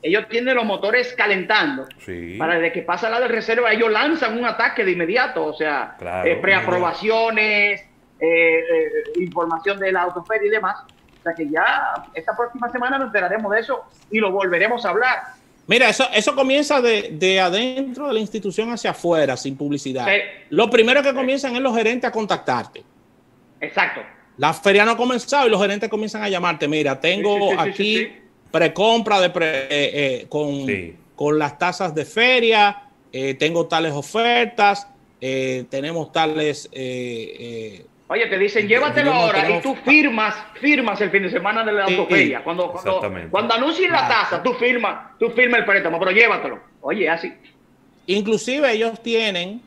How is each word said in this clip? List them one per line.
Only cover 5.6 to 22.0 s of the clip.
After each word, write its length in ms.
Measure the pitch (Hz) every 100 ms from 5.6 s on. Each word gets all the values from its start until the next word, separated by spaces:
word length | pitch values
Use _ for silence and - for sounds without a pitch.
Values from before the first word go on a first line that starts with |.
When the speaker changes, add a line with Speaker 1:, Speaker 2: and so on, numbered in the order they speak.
| 156 143 117 -
Speaker 2:
Claro. 280 | 87 90 123
Speaker 1:
eh, 80 | 165
preaprobaciones, 1400 | 190 190 180 180 175 - 214 226 226 220 214 208 208 196 - _ _ _
eh, 60 | 160
eh, 340 | 165 165 160 165 165 156 151 151 175
información 580 | 180 156 170 165 196 202
de 140 | 190
la 100 | 190
autoferia 460 | 180 180 170 220 202
y 20 |
demás. 260 | 220 185 - - _ _ _
O 20 |
sea 120 | 165
que 140 | 165 151
ya 560 | 156 208 - 135 - -
esta 220 | 165 160 220
próxima 340 | 240 254 233
semana 280 | 240 247 269
nos 80 | 254
enteraremos 440 | 202 180 208 208
de 80 | 214
eso 240 | 226 202 - _ _
y 80 | 220
lo 140 | 208
volveremos 520 | 190 196 175 208 240
a 60 | 220
hablar. 280 | 185 254 240 - - _ _ -
Speaker 3:
Mira, 220 | 220 247
eso, 180 | 208 254
eso 220 | 214 214
comienza 460 | 269 262 277 294 294
de, 300 | 240 214 208
de 260 | 151 185 190
adentro 680 | 185 190 247 254 269 247 285
de 60 |
la 60 | 220
institución 500 | 214 220 196 180 226
hacia 200 | 240 208
afuera, 460 | 160 175 165 139 123
sin 180 | 135 135
publicidad. 500 | 147 143 139 127 123
Speaker 1:
Sí. 140 | 202 - - -
Speaker 3:
Lo 200 | 151 220
primero 320 | 240 226 269
que 80 | 277
Speaker 1:
Sí. 40 |
Speaker 3:
comienzan 400 | 269 254 277 277
es 60 | 247
los 140 | 269 220
gerentes 320 | 220 247